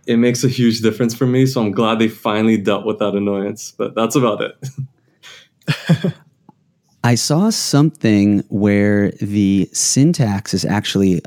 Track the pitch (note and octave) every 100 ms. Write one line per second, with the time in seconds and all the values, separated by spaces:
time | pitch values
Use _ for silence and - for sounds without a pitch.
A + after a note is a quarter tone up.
0 | - A#2 B2 B2 C3 B2 A#2+ A2 A2 G#2+
1 | A#2 - B2+ B2+ C3 B2+ G#2+ G2 A2+ A2
2 | A2 G#2+ A#2 G#2+ A2 G#2+ G2+ G2 A2 G#2
3 | G#2 G2+ G2+ G2 G2+ G#2 - - A2 -
4 | A2+ C#3+ A#2+ G#2 G#2+ - C3+ - C3+ _
5 | _ _ - - _ _ - - - D#3+
6 | F3+ - _ _ _ _ _ _ _ _
7 | A#2+ A#2 - D3+ G#3+ G#3+ - C#3 D#3 -
8 | A#2 G#2 G2+ G2+ - G2 G#2 G2+ G#2 G2+
9 | G2+ - G2+ G#2 G2 G2 F2+ - - -
10 | D3 E3+ A#2 G2 - F#2+ - G2+ - G2
11 | F#2+ E2+